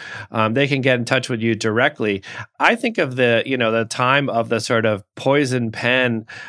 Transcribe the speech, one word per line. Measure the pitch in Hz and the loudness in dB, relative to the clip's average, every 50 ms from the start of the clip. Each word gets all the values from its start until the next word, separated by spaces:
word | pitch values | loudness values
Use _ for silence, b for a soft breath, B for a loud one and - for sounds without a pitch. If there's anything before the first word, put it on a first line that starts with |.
| B B B B B B | B B B B B B
Um, | - 117 110 110 113 | -2 0 0 0 2
they | 135 143 135 | 2 0 2
can | 139 135 | 0 0
get | 123 135 127 123 | 2 2 2 2
in | 120 | 0
touch | - 131 131 127 - | 0 -2 -2 -2 -2
with | 127 110 110 | -4 -2 0
you | 117 113 | 0 0
directly. | 107 110 110 107 113 127 147 151 - 117 107 101 98 B B B B 113 B _ - | 0 0 -2 0 2 2 2 0 0 -2 -2 -2 -4 B B B B -16 B _ 0
I | 139 165 226 | 2 2 2
think | 233 - 240 220 | 2 -2 -4 -2
of | - 170 135 127 | -2 -2 -2 0
the, | 127 127 120 117 113 - | 2 2 4 4 2 2
you | - 131 127 | 0 -2 0
know, | 120 113 113 | 0 0 0
the | 113 113 | 0 -2
time | 107 - - 127 123 135 143 143 127 | -2 -2 -2 2 2 4 2 2 0
of | 98 117 113 117 | 0 -2 -2 0
the | 117 113 | 0 -2
sort | 107 - 127 113 113 | 0 0 0 2 2
of | 113 107 98 98 _ _ | 2 0 0 -4 _ _
poison | - - 135 139 143 147 127 127 127 120 113 | -4 0 2 2 2 2 0 0 -2 -2 -4
pen, | 110 - - 120 123 131 127 123 117 113 107 B B B B | -4 -4 -2 0 2 2 2 0 0 -2 -6 B B B B